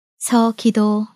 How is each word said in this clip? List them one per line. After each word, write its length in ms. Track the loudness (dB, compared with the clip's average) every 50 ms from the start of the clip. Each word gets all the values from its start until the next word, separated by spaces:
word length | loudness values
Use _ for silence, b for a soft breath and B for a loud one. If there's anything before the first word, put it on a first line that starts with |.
| _ _ _
서기도 920 | -14 -6 -2 0 2 2 0 0 -2 -2 0 0 2 0 0 0 -2 -4 -8 _